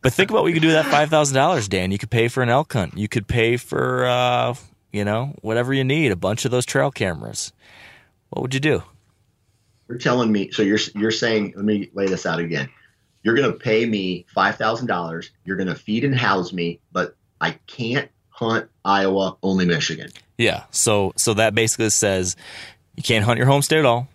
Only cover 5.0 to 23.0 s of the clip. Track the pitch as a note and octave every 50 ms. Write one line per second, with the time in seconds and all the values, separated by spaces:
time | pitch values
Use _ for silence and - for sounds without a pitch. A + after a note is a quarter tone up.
5 | G#2 G#2 G#2 A2+ B2+ C#3+ C#3+ - - A2 A2 A#2 A#2+ B2+ C3+ C3+ C3 C3 C#3+ D#3+
6 | D#3+ B2 G2 E2+ F2 F#2+ G#2+ A#2+ - B2 A#2+ B2 B2 - - C#3 C3+ C#3+ C3 -
7 | A2 F#2+ E2 C#2+ A1 A1+ - - - - _ _ _ - - - - - - -
8 | _ _ _ _ _ _ - - - B2+ C3 C3+ C#3+ D#3 C3 F2+ - - _ _
9 | _ _ _ _ _ _ _ _ _ _ _ _ _ _ _ _ _ _ A#2 B2
10 | - C#3 B2 B2 A#2+ A2 G#2+ G2+ F#2+ - - - G#2+ G2 G#2 G#2+ - - - G#2
11 | G#2+ A2 A2 A2+ B2 A#2 A2+ G#2+ G2+ G2 - G2 G2+ G#2+ G#2+ G2+ G2 - _ G2
12 | G2 F#2+ F#2 E2+ - F2+ E2 E2 E2+ E2 E2 D2 C2+ C2 _ _ _ _ _ _
13 | _ _ _ _ _ G#2+ A2+ C#3 C#3 A#2 - - - B2+ A2 A2 A#2+ A#2 G#2+ G2+
14 | F#2+ F#2 F#2 E2+ - _ - G2 F#2+ G2+ G#2+ - A2+ A2 A#2 A#2+ B2+ A2+ G2 F2
15 | E2+ E2 E2 E2+ E2+ - _ _ _ F#2 F#2+ F2+ F#2+ F2+ E2+ - _ - G#2+ A#2
16 | C3 C#3+ C3 B2 A#2+ G#2 G2 F#2+ F2 F2 F#2 F2+ E2+ E2+ E2+ - _ _ _ F#2
17 | F2 - - _ _ _ _ _ - E2+ E2 - _ - - - A#2+ A2+ B2 C#3+
18 | - - _ _ _ _ _ - A#2+ A2+ A2+ A2 - - _ _ _ G2 G2 G2
19 | G2 F#2+ F#2+ G2 G2 F#2+ - _ - F#2+ F#2+ F#2+ F2+ F2 E2+ D#2+ - - D#2+ -
20 | - - - - _ _ _ - A#2 G#2 E2 - - _ - - - A#2 G#2+ G#2
21 | G2 F#2+ - - - A#2+ A2 G2+ A2+ A2 G#2 A#2 A2+ A2 - - A2+ A2 G#2+ -
22 | - G2+ F#2+ F#2 F#2 F#2 - - - - - - - - - _ _ _ _ -